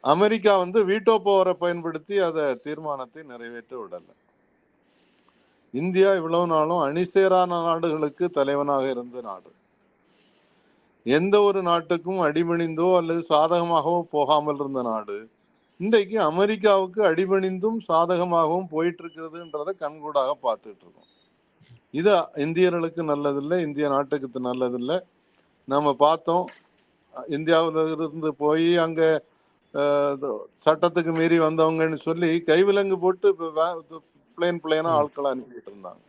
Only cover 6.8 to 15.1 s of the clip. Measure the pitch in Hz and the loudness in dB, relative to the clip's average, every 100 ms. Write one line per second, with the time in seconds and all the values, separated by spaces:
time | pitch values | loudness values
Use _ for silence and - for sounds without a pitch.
6.8 | 139 156 180 196 190 185 180 175 170 165 | 0 -2 0 2 4 4 2 0 -2 0
7.8 | 170 156 151 - 180 165 139 143 143 139 | -2 -2 -4 -2 -4 0 0 0 0 0
8.8 | 135 123 123 123 117 92 - _ _ _ | 0 -4 -8 -12 -12 -14 -18 _ _ _
9.8 | _ _ _ _ _ _ _ _ _ _ | _ _ _ _ _ _ _ _ _ _
10.8 | _ _ 117 143 185 208 202 196 180 170 | _ _ 0 0 4 4 4 2 0 0
11.8 | 160 175 170 190 160 151 170 170 165 160 | 0 -4 -4 -2 0 0 -2 -2 -4 -2
12.8 | 180 180 165 170 165 151 160 175 170 165 | 2 2 2 -4 2 2 4 2 0 0
13.8 | 147 175 170 147 139 151 151 143 139 135 | 0 -4 -2 -2 2 0 0 -6 -6 -4
14.8 | 123 110 104 | -4 -6 -6